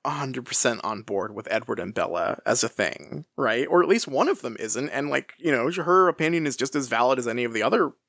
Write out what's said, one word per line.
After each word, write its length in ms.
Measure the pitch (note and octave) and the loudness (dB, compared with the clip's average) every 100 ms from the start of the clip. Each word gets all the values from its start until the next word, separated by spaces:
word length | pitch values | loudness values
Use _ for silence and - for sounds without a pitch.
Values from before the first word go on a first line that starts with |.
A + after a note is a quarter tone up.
a 60 | C#3+ | -6
hundred 340 | D3 C#3 B2+ | -4 -6 -6
percent 360 | B2 - B2+ A2+ | -4 0 2 0
on 200 | - G#2 | -4 -6
board 320 | A2 G2 G#2 | -4 -2 -2
with 140 | G#2 - | -8 -2
Edward 280 | A2 A2+ G#2 | -2 0 -4
and 160 | F#2 | -4
Bella 460 | G#2+ E2+ F2 F2 - | -2 0 0 0 -2
as 200 | - A#2 | 0 0
a 40 | A2 | 0
thing, 580 | - F2+ - - - - - | 0 -2 -2 -10 -12 -12 -4
right? 300 | B2+ A#2 C#3+ | 0 0 2
Or 120 | F3 | 4
at 60 | E3 | 6
least 200 | A3 - | 2 2
one 200 | C3+ C#4 | 0 0
of 140 | - | 0
them 140 | B2 A2 | -4 -8
isn't, 300 | A2 A2 D3 | -4 -4 -4
and, 180 | C3+ C#3+ | -4 -2
like, 260 | C3+ - - | -2 -4 -6
you 140 | D#3 | 0
know, 180 | C3 C3 | 2 0
her 380 | F3+ D#3+ F#3 F3+ | -2 2 4 4
opinion 380 | - D#3+ E3+ D3+ | 4 0 0 0
is 100 | B2 | -2
just 180 | C3 | -2
as 140 | D3 B2+ | -2 0
valid 300 | A2+ B2 C3 | 2 4 2
as 100 | A#2 | 0
any 160 | A#2+ | -2
of 80 | A#2+ | -2
the 100 | A2+ | 0
other 300 | A2+ A#3 E3 - | 2 2 2 -2